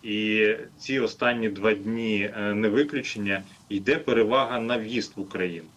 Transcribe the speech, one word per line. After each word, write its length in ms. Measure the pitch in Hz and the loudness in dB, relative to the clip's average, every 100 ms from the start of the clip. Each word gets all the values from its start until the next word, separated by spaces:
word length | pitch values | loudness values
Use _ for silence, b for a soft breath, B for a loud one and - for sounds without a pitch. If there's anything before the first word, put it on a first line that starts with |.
і 460 | 113 104 107 107 107 110 - - | -2 -2 0 4 4 2 -6 -14
ці 200 | - 135 | -4 -2
останні 480 | 110 - 120 120 110 | -2 0 0 2 -2
два 260 | 98 107 | 0 2
дні, 560 | 104 101 113 113 104 104 110 | 2 -2 -2 0 0 -2 -2
е, 40 | 104 | -2
не 140 | 104 110 | 2 2
виключення, 720 | 110 147 143 - 110 101 98 98 B - | 4 2 -2 -6 -6 -2 -4 -6 B -6
йде 280 | 101 98 156 | -2 0 0
перевага 640 | - - 107 131 127 123 | 2 4 4 4 2 -2
на 160 | 117 120 | -2 -2
в'їзд 340 | 110 120 98 - | -2 -4 -6 -8
в 40 | |
Україну. 460 | 95 98 90 85 80 | -8 -4 -4 -4 -14